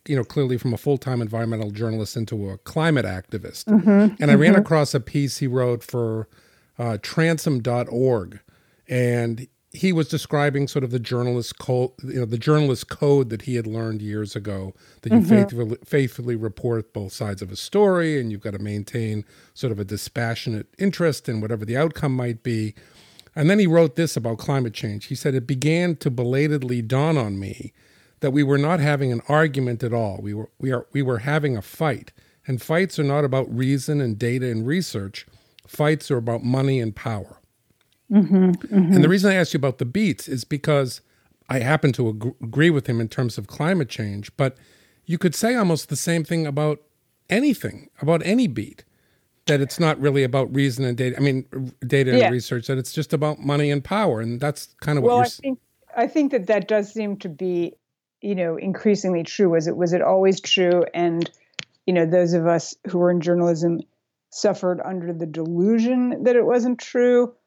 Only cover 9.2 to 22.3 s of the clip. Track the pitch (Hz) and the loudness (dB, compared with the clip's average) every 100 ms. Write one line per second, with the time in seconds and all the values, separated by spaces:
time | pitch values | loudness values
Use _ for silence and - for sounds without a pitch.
9.2 | 117 117 131 _ _ - 185 165 147 156 | -2 -4 -10 _ _ -2 0 2 0 -4
10.2 | - 151 147 139 139 147 127 123 113 123 | -2 0 0 0 -2 -2 -2 -4 -4 -2
11.2 | 123 123 113 - - 123 127 - 131 131 | -2 -2 -6 -10 -2 -2 -2 -6 -8 -6
12.2 | 113 117 156 151 143 123 - - 147 143 | -4 -2 2 4 4 0 -4 -2 2 4
13.2 | 123 110 131 120 110 113 113 107 104 107 | 2 -4 -4 -4 -4 -6 -4 -6 -6 -6
14.2 | 104 107 104 98 95 - _ _ 113 226 | -6 -8 -8 -8 -8 -14 _ _ 4 4
15.2 | 170 214 196 120 113 120 - 147 127 - | 6 6 4 0 -4 -6 -2 0 0 -4
16.2 | 120 113 110 - 120 113 107 107 95 - | -6 -4 -6 -6 -4 -2 -4 -10 -10 -8
17.2 | 107 98 92 98 - 202 208 180 165 147 | -8 -6 -10 -12 -4 2 4 4 0 -2
18.2 | 117 104 110 98 101 104 101 123 113 107 | -4 -6 -8 -8 -6 -6 -6 -6 -4 -6
19.2 | - _ _ - 127 104 101 104 - - | -8 _ _ -8 -6 -4 -6 -8 -8 -4
20.2 | 117 113 131 110 - - 190 - 170 131 | -4 -4 -6 -8 -8 -4 -2 0 0 0
21.2 | - 110 107 113 107 123 160 - 147 127 | -4 -4 -4 -6 -4 -2 -2 -2 -2 -2
22.2 | 120 | -4